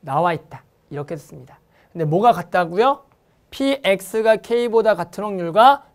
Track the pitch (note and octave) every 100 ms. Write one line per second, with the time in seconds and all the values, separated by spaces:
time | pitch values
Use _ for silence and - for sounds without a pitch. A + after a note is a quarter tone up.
0 | D3+ C#3 F3 E3 - - _ _ _ C#3+
1 | C#3+ D#3+ - D3+ B2+ - _ _ _ F3
2 | D#3 D#3+ A#3+ E3+ E3 F3+ E3+ F3 B3 -
3 | - _ _ _ _ - C4+ C4+ F#3 G3
4 | F#3+ A3 A3 A3 - A#3 A#3+ A3+ A3 F#3+
5 | F3 - G#3 F#3+ E3+ E3+ B3 C#4+ -